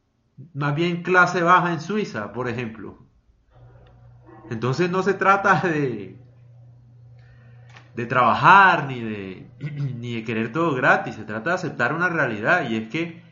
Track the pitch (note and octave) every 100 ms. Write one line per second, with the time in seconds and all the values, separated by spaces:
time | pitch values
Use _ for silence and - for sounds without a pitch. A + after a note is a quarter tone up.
0 | _ _ _ - - C#3 C#3+ C#3+ F3 E3+
1 | E3+ F3+ F3+ F#3 E3+ F3+ F3 E3 - G#3+
2 | G3 A#2 G2+ A#2+ B2 A2+ A#2 A2 F#2 -
3 | - _ _ _ _ _ - - - -
4 | - - - - - A#2 A#2+ C3 F3+ F#3
5 | F#3 F#3+ F#3+ G3 G3+ E3 F#3 D3+ C3+ A2
6 | F#2+ - - - - - - - - -
7 | - - - - - - - - - -
8 | - B2+ A#2+ A2 D3+ F#3+ F#3+ E3+ C#3 B2+
9 | A2+ G#2 F#2+ F#2+ - - C#3+ C#3+ C#3 A#2
10 | A#2+ A#2 A2 A2 A2+ D3+ E3 B2+ C#3+ G3
11 | A2+ A2 G#2 A2 A#2+ F3+ D#3+ C#3+ A#2+ D#3
12 | F3+ E3 C3 G#2+ B2 F3+ C3 A2+ A2 D#3
13 | E3+ - -